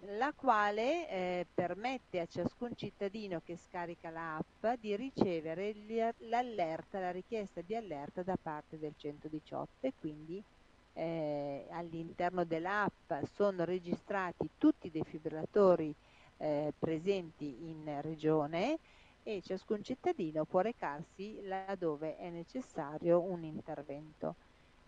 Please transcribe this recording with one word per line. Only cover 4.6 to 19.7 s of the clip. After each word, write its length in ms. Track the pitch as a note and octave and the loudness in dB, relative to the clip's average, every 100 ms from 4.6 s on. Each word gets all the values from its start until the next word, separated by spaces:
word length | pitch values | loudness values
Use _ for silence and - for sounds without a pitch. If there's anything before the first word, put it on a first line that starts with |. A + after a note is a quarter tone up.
| A3 B3 | 0 0
di 160 | G#3+ G3+ | 0 -2
ricevere 760 | C4 - G3+ E3 D#3 E3 G3+ | -2 2 2 2 -2 -2 -4
gli 280 | G#3 G#3 A3+ | -6 -4 0
a-, 120 | A3+ A#3 A#3 | 0 0 -2
l'allerta, 720 | A#3 B3 G#3 D#3+ D#3+ - G3 | 0 0 0 0 -2 -4 -4
la 120 | F3+ | -4
richiesta 500 | F3+ - A3+ G3 - | -4 -4 -6 -4 -8
di 120 | E3+ | -6
allerta 480 | A3+ G#3 D3 D3 - | -6 -4 -6 -6 -4
da 140 | F3+ F3+ | -2 -2
parte 420 | D#3+ D3+ - D#3 | -4 -8 -8 -8
del 180 | D3+ D3+ | -8 -6
centodiciotto 880 | D3 D3 D#3 D#3 - C3+ D#3 - C4 | -8 -8 -8 -8 -6 -6 -8 -4 -4
e 60 | - | -4
quindi, 460 | D#3+ D3+ D#3 F#3 - - - - - | -8 -8 -10 -10 -12 -20 -20 -20 -16
eh, 760 | E3 D#3+ E3 D3+ D3 C#3+ C#3 - | -6 -2 -2 0 -2 -2 -6 -8
all'interno 720 | E3+ E3+ E3 E3 - F3 F3+ | -8 -8 -8 -8 -2 0 2
dell'app 720 | E3+ E3 F3 G#3 G3 - - D3 C#3 | 0 0 0 2 2 0 -4 -4 -4
sono 300 | - G3+ F#3 | 2 2 4
registrati 840 | E3 F#3 F3 F3 - G3+ F3+ - D#3 - | 0 0 0 -4 -2 -2 -2 -2 -4 6
tutti 300 | D4+ - F#3 | 6 6 0
i 40 | |
defibrillatori, 1040 | D#3 - D#3+ D#3 D#3 E3 G#3 G3 E3+ D#3 D3+ - - - - | -4 -4 -4 -4 -4 0 8 8 8 4 -6 -14 -20 -20 -4
eh, 380 | D3+ D3 D3+ - | 0 2 0 0
presenti 920 | D#3+ D#3+ F3+ G3 E3 - D3 A#2+ E3 | 0 0 2 0 -2 -8 -8 -8 -10
in 300 | D#3+ D3+ C#3+ | -8 -6 -4
regione 760 | D#3 D#3 D#3 D#3 D3 E3 A3 D#4+ - - - - | -4 0 6 6 6 2 2 0 -4 -20 -20 -12
e 180 | - G3+ | -6 -6
ciascun 420 | - F#3 - | -4 -6 -2